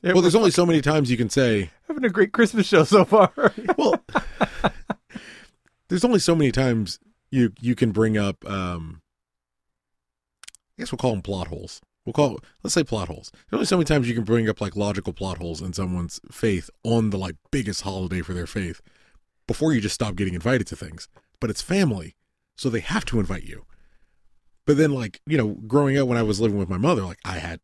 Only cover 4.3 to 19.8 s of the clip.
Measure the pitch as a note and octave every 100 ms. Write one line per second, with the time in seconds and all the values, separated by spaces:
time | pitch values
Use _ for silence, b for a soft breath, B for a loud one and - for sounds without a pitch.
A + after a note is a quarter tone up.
4.3 | - - - - - - - _ B B
5.3 | B B _ _ _ _ F3+ A#3+ A3 -
6.3 | E3 C#3+ B2 C3 A2+ G2+ - _ _ _
7.3 | C3+ A#2+ - A#2+ A#2+ A#2+ G2+ A2 G#2+ G2+
8.3 | F#2+ - G2 F2+ F2 D#2+ D#2 _ _ _
9.3 | _ _ _ _ _ _ _ _ _ _
10.3 | _ - _ _ - A#2 B2+ B2+ A2 F2+
11.3 | G2 E2 D#2+ - - _ _ - A#2 C#3+
12.3 | - b b C#4 - D3+ A2+ F2 D#2 -
13.3 | _ _ A#3+ A#3 F#3 D#3 D3+ A#2+ A#2 G#2
14.3 | A#2 A2 - G2+ F#2+ G2+ G2+ - F2 F#2+
15.3 | E2+ F2 E2 F#2 F2 F#2 F2+ E2+ - -
16.3 | - A2+ F#2+ - _ A2+ A#2 A2 G2 F#2+
17.3 | E2 _ C#3+ G#2 F#2 G2 F#2+ F#2 F#2 F2
18.3 | F2+ E2+ A2 F2+ - - _ _ _ _
19.3 | _ - - D#3+ C3+